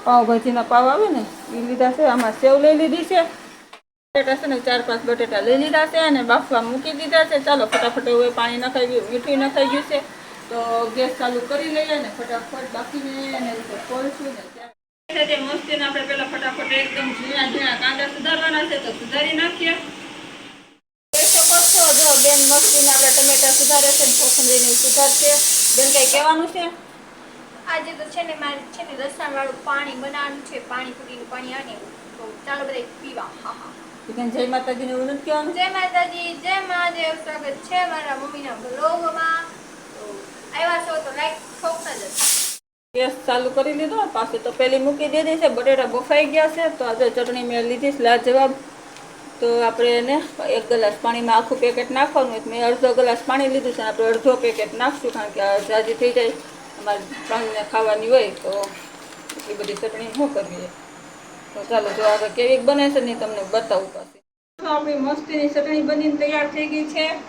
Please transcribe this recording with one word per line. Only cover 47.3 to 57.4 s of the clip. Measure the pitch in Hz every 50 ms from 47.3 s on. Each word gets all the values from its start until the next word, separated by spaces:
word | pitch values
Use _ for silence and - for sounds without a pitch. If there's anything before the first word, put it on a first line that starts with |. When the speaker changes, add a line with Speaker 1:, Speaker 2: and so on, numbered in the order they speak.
| 247 254 247
Speaker 1:
મેં | 240 240 240 233 240
લીધી | 247 240 262 277 277
છે | 285 -
લાજવાબ. | 226 233 240 220 254 247 262 269 269 262 - - - - - - - - - - - - - - - - -
તો | - 240 233 233 233 226
આપણે | 226 226 233 240 240 240
એને | 240 247 277 302 294 - - - - - 254 233
એક | 226 -
ગ્લાસ | 240 226 220 208 208 - -
પાણીમાં | 233 233 240 233 233 226 220
આખું | 220 - 262 - -
પેકેટ | 247 240 240 240 240
નાખવાનું. | 254 262 277 294 302 302 262 247 226 220 214 226
મેં | 220 233 240 233
અડધો | 240 247 254 254 240 240
ગ્લાસ | 254 247 233 233 - -
પાણી | 254 269 277 269 262
લીધું | 269 - 254 240 -
છે, | 226 220
આપણે | 214 214 226 226
અડધો | 226 226 - 277 247 254 -
પેકેટ | 233 220 - 214 208 - 226
નાખશું, | 247 262 285 - - 240 220
કારણ | 226 208 208 208
કે | -
આ | 196 202 196 202 208 -
જાજી | 220 220 220 220 226 220
થઈ | 247 247 240 247
જાય, | 233 226 - - - - - - - - - -
અમારે | 208 208 202 202 190 190 277 - - -
ત્રણને | 226 226